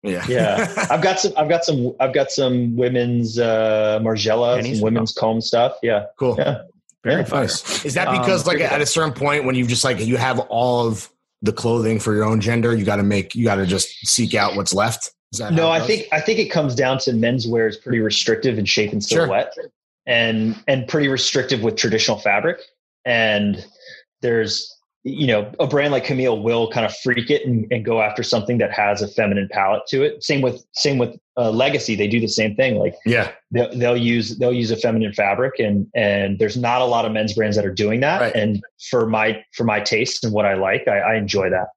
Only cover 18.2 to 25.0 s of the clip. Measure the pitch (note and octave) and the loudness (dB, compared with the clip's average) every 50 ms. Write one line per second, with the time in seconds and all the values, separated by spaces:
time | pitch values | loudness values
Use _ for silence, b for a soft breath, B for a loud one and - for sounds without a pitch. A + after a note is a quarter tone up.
18.2 | - - A2+ A2 - C3+ A2+ G#2+ G2 F#2+ - - G#2+ G2+ G#2 G#2 G2+ - A2+ E3 | 2 0 0 2 2 0 0 0 0 0 0 0 0 0 -2 -4 -2 0 0 2
19.2 | E3 - F#2+ G#2 C#3 - - - - - _ _ _ _ _ _ _ - B2 A#2 | 2 2 2 0 -2 -2 -6 -14 -14 -16 _ _ _ _ _ _ _ 0 2 2
20.2 | A#2 A2+ A2 A2 A2 A2 A2 - - - C#3 C3 A#2+ - - D#3 D3 C3+ C3+ B2+ | 2 2 0 0 0 0 -2 -2 0 0 0 0 0 -2 0 0 0 2 0 0
21.2 | - - - C#3+ B2+ - C#3 A#2 G#2 A#2 G#2+ - - A#2 G2+ A2 - - A2 G2+ | -2 0 0 0 0 0 -2 0 0 -2 0 0 -2 0 0 0 2 0 -2 0
22.2 | - G#2+ G2 G2+ - E3 F3+ - - - _ _ _ _ _ _ _ B2+ A#2+ A#2 | 0 0 0 2 0 0 -2 -4 -10 -20 _ _ _ _ _ _ _ -2 0 2
23.2 | A2+ A2 G#2+ G#2 G#2 G2+ G2 - - B B B B B B B B B _ _ | 2 2 2 2 2 0 -2 -2 -6 B B B B B B B B B _ _
24.2 | - B2 A#2 A2+ A2 G#2 - - - - - _ _ _ _ _ | -2 0 2 2 0 0 -2 -6 -8 -10 -18 _ _ _ _ _